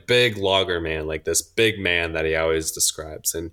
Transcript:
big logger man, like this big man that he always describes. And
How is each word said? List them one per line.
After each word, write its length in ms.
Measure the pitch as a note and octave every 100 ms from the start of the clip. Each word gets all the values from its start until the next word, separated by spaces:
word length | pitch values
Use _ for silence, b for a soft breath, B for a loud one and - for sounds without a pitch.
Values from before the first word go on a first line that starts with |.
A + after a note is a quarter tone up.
| -
big 300 | B2 B2 G2+
logger 420 | F#2+ F#2+ F#2 F2
man, 280 | E2 D#2 D#2
like 180 | D#2 E2+
this 160 | E2
big 380 | - - A2+ G2
man 340 | F#2 F2 E2+
that 100 | D#2+
he 140 | D#2+ D#2+
always 340 | D#2+ D#2+ D#2
describes. 640 | - - - D#2 D#2 - E2
And 160 | E2